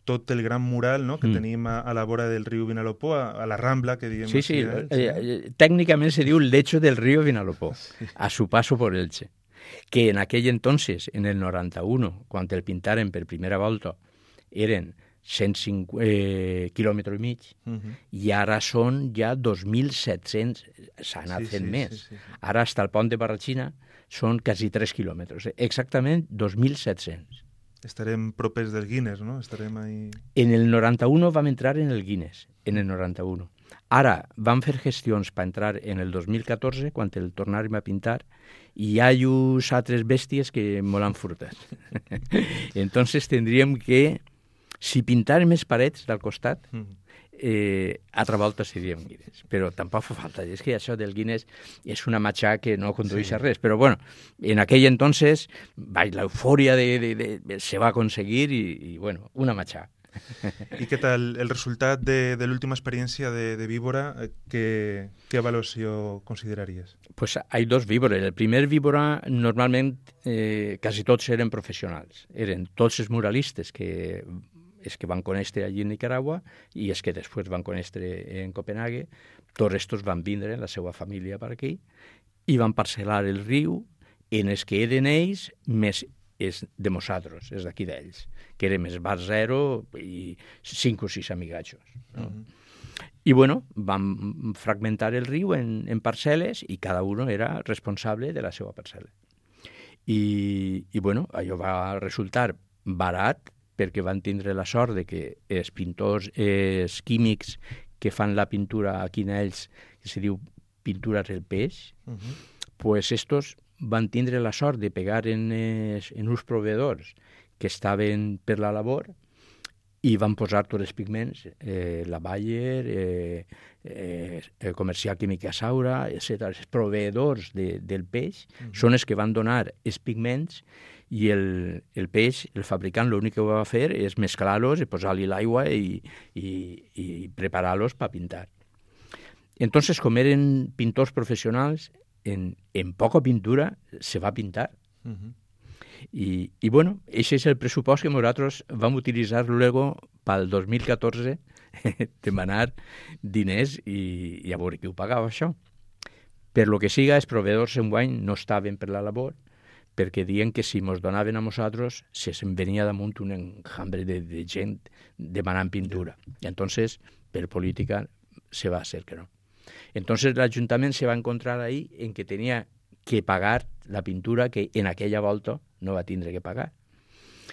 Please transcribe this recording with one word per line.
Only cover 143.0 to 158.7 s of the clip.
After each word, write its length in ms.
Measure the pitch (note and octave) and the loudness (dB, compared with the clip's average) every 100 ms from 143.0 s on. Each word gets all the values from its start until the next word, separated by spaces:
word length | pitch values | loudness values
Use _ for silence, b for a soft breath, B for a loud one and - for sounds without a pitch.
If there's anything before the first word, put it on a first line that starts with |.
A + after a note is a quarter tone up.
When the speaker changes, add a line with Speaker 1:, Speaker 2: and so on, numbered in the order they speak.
| A2 D#3+ | 4 6
Speaker 2:
pintura 560 | B2+ A#2 G2 C3 D3+ - _ - | 6 4 4 2 2 -4 _ -14
se 200 | - - | -8 -4
va 140 | G2+ | -2
pintar. 380 | G#2 G#2 G2 B2+ - _ _ | -2 -4 -6 -6 -8 _ _
Speaker 1:
Mhm. 300 | A#2+ G#2 G#2+ B2 _ _ B B B B - | -14 -12 -14 -18 _ _ B B B B -12
Speaker 2:
I, 400 | - F#2+ F#2 F2+ _ | -6 -2 -2 -4 _
i, 100 | A2 | 4
bueno, 300 | C3 F3 G3+ - | 6 6 2 -4
eixe 300 | A2 A#2 C3+ | -2 2 4
és 80 | D#3 | 4
el 80 | B2+ | 2
pressupost 460 | B2 - B2+ C#3+ | 0 0 2 2
que 60 | D3+ | 2
nosaltres 520 | C#3 A#2 B2 C#3 - - | 2 2 2 -2 -4 -10
vam 260 | B2+ A2+ C3+ | 0 2 2
utilitzar 520 | B2+ A#2 A2 A#2 A#2+ | 0 0 0 0 2
luego 480 | A#2+ B2 B2+ C#3 - - _ - | 4 4 4 0 -4 -14 _ 0
pel 240 | G2 F#2 | 0 2
dos 180 | G2 F#2+ | 0 0
mil 160 | A#2 | -2
catorze, 560 | A#2 A#2+ A#2 A2+ B2 D3+ - B B | 0 0 0 -2 -4 -6 -10 B B
<laughs> 360 | B A2+ - A2+ _ | B -4 -2 -6 _
demanar 500 | - G2 F#2 G#2 B2 - B B B D#3+ | -2 0 0 0 0 -4 B B B -14
diners 560 | G#2 G#2 F#2+ G2+ C3+ C3 - | -4 0 2 2 0 -4 -8
i, 560 | G2+ F#2 F2+ F2 F2 | -6 -6 -6 -8 -8
i 100 | F#2 | -6
a 40 | F2 | -4
veure 200 | F2 - | -4 -4
qui 100 | F#2 | -8
ho 60 | |
pagava, 340 | F#2 G2 B2 A2+ | -6 -2 -2 -2
això. 240 | - E3 - _ _ - _ B B B - - | -2 -4 -4 _ _ -20 _ B B B -20 -2
Per 140 | - G#2+ | 4 4
lo 120 | G#2 | 4
que 100 | G2+ | 2
siga, 260 | - C3+ C#3+ | 4 6 6
els 100 | C#3+ | 4
proveedors 500 | A2+ G2 G#2+ A#2 B2 | 0 2 2 0 0
enguany 420 | A2 G#2+ B2+ B2 | 0 2 0 -2
no 120 | G2+ | -2
estaven 440 | G2+ - G#2 G2+ | -4 -2 -2 -2